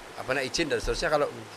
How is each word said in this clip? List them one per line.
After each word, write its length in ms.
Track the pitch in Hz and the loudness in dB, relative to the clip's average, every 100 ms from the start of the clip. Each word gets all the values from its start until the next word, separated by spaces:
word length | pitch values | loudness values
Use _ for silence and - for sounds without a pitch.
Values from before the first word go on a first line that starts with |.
| - | -12
apa 180 | - 120 | -10 -2
namanya, 160 | 135 131 | 0 0
izin 180 | - 160 | 0 2
dan 140 | 117 | 2
seterusnya. 320 | - 117 170 | 0 0 2
Kalau 160 | 151 135 120 110 | 4 2 -2 -12